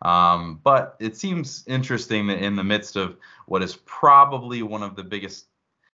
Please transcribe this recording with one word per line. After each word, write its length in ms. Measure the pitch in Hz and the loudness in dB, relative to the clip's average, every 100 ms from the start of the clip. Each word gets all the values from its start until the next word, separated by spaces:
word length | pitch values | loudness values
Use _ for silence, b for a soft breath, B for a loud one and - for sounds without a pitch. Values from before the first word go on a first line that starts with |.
Um, 580 | 87 87 87 87 85 78 | 0 4 4 2 -4 -2
but 340 | 143 131 - - | 2 2 0 -8
it 160 | 110 - | -10 -8
seems 480 | 196 175 139 - - | -6 -6 -8 -12 -6
interesting 600 | 131 131 120 - 110 101 | -4 -2 -4 -2 -2 -2
that 160 | 92 | -2
in 140 | 101 101 | -2 -2
the 60 | |
midst 340 | 98 104 101 101 | -2 -2 -2 -6
of 180 | 92 - B B B | -6 -8 B B B
what 180 | 92 | -4
is 140 | 90 - - | -4 -10 -14
probably 800 | - 151 139 139 131 120 120 | 2 8 8 8 2 -8 -8
one 200 | 107 107 | -8 -8
of 120 | 101 98 | -10 -12
the 80 | |
biggest 420 | 95 101 98 - _ _ _ _ _ | -10 -10 -10 -14 _ _ _ _ _